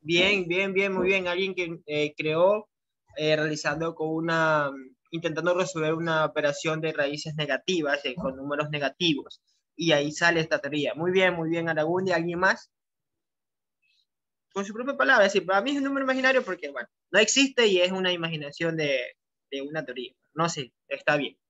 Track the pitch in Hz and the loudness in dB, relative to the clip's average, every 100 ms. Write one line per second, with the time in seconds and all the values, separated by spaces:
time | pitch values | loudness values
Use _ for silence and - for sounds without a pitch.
0 | 151 170 185 202 175 175 196 190 196 190 | 2 2 4 2 2 2 4 0 0 0
1 | 185 190 180 175 190 185 175 170 - 151 | 2 2 0 -2 -2 -4 -6 -8 -4 -2
2 | 151 - 156 160 180 214 214 _ _ _ | -2 -2 -2 4 4 2 -2 _ _ _
3 | _ - 156 156 156 151 156 147 165 165 | _ -4 2 2 2 -2 -4 -2 -4 -4
4 | 156 160 165 165 160 156 143 135 131 _ | -4 -2 0 2 4 2 0 -6 -16 _
5 | _ 165 170 156 170 180 185 165 156 160 | _ -6 -4 -2 0 0 0 -2 -2 -2
6 | 170 160 156 151 147 143 160 156 160 151 | 0 0 0 0 -2 -2 -4 -2 -4 -2
7 | 143 147 156 151 147 131 - 185 147 143 | -2 -4 -8 -6 -4 -4 0 0 0 -4
8 | 143 127 135 131 139 147 151 151 135 - | -6 -6 -6 -6 -6 -4 -4 -2 -4 -2
9 | 175 139 - - _ _ _ - 165 147 | 0 0 -4 -20 _ _ _ -4 2 2
10 | 147 151 170 170 160 147 147 147 135 123 | 2 0 2 2 0 -2 -2 -4 -4 -2
11 | 175 185 185 175 160 165 165 156 156 180 | 0 2 2 2 -2 -2 -2 -2 0 0
12 | 190 170 170 170 190 226 - _ _ _ | 0 0 -2 0 0 0 -6 _ _ _
13 | _ _ _ _ _ _ _ _ _ _ | _ _ _ _ _ _ _ _ _ _
14 | _ _ _ _ _ 190 196 214 247 269 | _ _ _ _ _ -6 -6 -6 -6 -2
15 | 269 254 196 208 170 196 240 285 269 277 | 4 6 6 4 2 0 2 -2 -2 -2
16 | 269 262 262 262 214 180 143 139 - _ | 0 2 4 2 0 -8 -8 -10 -12 _
17 | _ 190 220 - 277 262 226 185 180 190 | _ 4 4 4 2 4 4 6 4 2
18 | 185 175 165 160 143 - 170 160 147 135 | 0 -2 -4 -6 -10 -4 -4 -2 0 -2
19 | 123 - _ _ _ 139 139 156 139 123 | -4 -12 _ _ _ -10 -6 -8 -8 -10
20 | 123 _ _ 151 170 165 127 _ _ 139 | -12 _ _ -4 -2 -2 -10 _ _ -4
21 | - 147 127 - | 0 0 0 -10